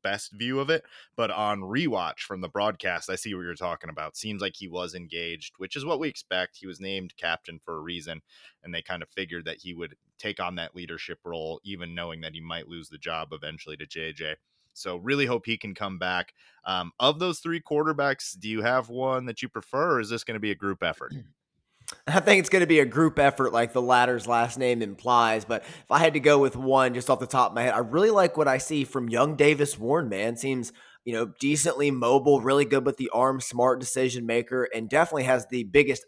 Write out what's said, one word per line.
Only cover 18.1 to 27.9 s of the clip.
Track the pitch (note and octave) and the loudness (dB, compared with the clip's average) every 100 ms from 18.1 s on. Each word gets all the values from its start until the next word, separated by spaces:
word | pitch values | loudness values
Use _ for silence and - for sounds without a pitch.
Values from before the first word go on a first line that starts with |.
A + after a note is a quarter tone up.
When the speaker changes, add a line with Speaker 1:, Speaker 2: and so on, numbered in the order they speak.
| C3+ - F#2 | -2 -8 -10
Speaker 1:
do | G#2+ | -6
you | A2 | -2
have | A2+ C3 A#2+ | 0 0 -2
one | B2 C3 C3 B2 | -4 -2 -2 -6
that | A2+ | -10
you | B2+ | -10
prefer, | G#2+ - C3+ E3+ C3 | -10 -6 -2 0 0
or | |
is | G#2 | -2
this | A#2 | -6
gonna | - A2 | -6 -6
be | G#2 | -4
a | |
group | F#2+ G2 F#2 | -2 -4 -2
effort? | E2+ - C2 C#2+ | -2 -4 -8 -14
Speaker 2:
<clears throat> | - _ _ _ _ _ - - - | -16 _ _ _ _ _ -18 -14 -2
I | F3+ | 2
think | G#3 G3 | 6 6
it's | - | 6
gonna | F#3+ E3 | 4 6
be | D#3 | 6
a | B2+ | 6
group | C3+ D#3 D3+ | 4 2 4
effort | C#3 - B2+ | 4 4 2
like | A#2 A#2 | 2 2
the | B2+ | 0
latter's | B2 B2 B2 A#2+ G2+ | 4 6 6 2 0
last | A#2 A#2+ C3 | 2 2 0
name | B2+ A#2+ | 0 0
implies, | G#2 G2 B2 A#2+ A2+ A2 | -2 -4 2 4 6 2
but | G#2 A2+ | -2 -6
if | - - - | -6 -12 2
I | C#3+ | 4
had | E3 | 4
to | D3+ | 6
go | D3 C#3+ | 6 6
with | C3 | 6
one | A#2+ C3 C3 B2+ | 2 2 4 4
just | B2 B2 | 2 0
off | B2+ | 0
the | B2+ | 2
top | C3 G#2+ | 2 2
of | A#2 | 2
my | |
head, | B2 | 0
I | G#2+ | 0
really | A2+ | 0